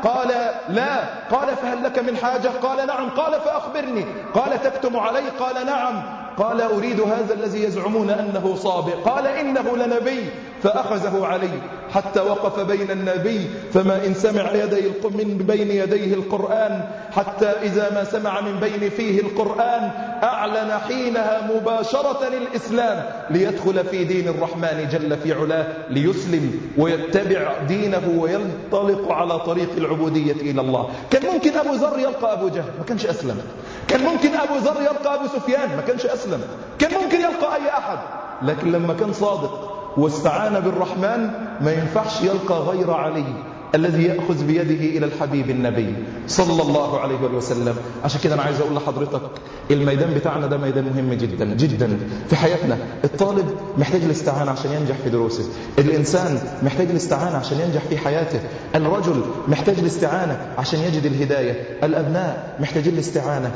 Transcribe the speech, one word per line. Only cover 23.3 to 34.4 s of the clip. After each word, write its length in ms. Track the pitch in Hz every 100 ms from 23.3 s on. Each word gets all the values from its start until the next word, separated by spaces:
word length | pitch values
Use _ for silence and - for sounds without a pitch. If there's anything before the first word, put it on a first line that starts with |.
ليدخل 540 | 156 185 185 185 190
في 200 | 185 185
دين 240 | 170 185 170
الرحمن 600 | 160 165 170 165 156 151
جل 260 | 160 151 147
في 160 | 151
علاه، 320 | 147 151 160 160 160 -
ليسلم 720 | 131 156 185 180 170 139 113 - 139
ويتبع 760 | 160 160 160 190 202 185 151 139 147
دينه 460 | 190 214 185 175 165
وينطلق 960 | 165 190 196 160 - 196 202 196 190
على 280 | 160 175 165
طريق 300 | 170 170 170 -
العبودية 560 | 156 160 160 156 147
إلى 280 | 147 143 135
الله. 280 | 131 131 123 127 -
كان 120 | 269 294
ممكن 240 | 349 302 302
أبو 160 | 285
ذر 260 | 269 285 285
يلقى 340 | 262 247 220
أبو 140 | 202 185
جهل، 240 | 170 165 160
ما 40 | 165
كانش 180 | 226 -
أسلم. 360 | 170 135 101 - - - - -
كان 160 | 254
ممكن 260 | 277 330 285
أبو 260 | 320